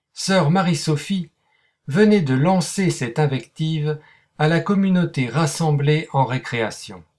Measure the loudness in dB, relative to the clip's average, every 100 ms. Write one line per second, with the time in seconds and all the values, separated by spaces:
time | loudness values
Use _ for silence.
0 | _ -10 0 2 2 2 2 0 -2 -4
1 | -2 -6 -6 _ _ _ _ _ -4 4
2 | 6 4 2 2 2 2 0 -2 -2 -2
3 | -4 0 0 -2 -8 -6 -4 -2 -4 -6
4 | -12 _ _ -2 0 2 0 0 2 2
5 | 0 -2 -2 0 -2 0 0 2 2 0
6 | 0 -2 -2 -4 -4 -4 -4 -6 -16 -18
7 | -20